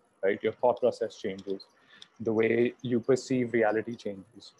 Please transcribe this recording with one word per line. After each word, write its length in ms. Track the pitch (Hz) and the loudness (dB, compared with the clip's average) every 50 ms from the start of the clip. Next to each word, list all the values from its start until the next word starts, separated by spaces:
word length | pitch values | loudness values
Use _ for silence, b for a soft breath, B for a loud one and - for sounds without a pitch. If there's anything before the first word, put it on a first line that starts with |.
| _ _ _ - - | _ _ _ -2 0
right? 180 | 95 104 107 - | 0 0 0 -2
Your 100 | 110 - | -4 -4
thought 260 | - - 123 117 - | 2 2 2 2 4
process 380 | 127 117 - - 113 107 - - | 2 0 0 0 -6 -6 -6 -8
changes. 480 | - 104 95 98 95 98 98 95 - _ B B B B B B B B _ - | -8 -8 -8 -8 -8 -8 -10 -10 -10 _ B B B B B B B B _ -8
The 120 | 110 113 | -4 -2
way 420 | 110 110 113 113 113 117 120 120 - _ - | 0 2 2 2 4 4 2 2 0 _ -4
you 160 | 120 123 117 | -2 -2 0
perceive 540 | - - 131 127 - - 135 127 123 117 120 | 2 2 2 2 2 0 0 0 0 0 2
reality 420 | 117 110 104 107 110 107 117 120 | 2 2 2 2 0 -2 -4 -10
changes. 560 | 117 - 107 98 98 92 _ _ 101 - - _ | -10 -8 -10 -10 -10 -14 _ _ -20 -20 -20 _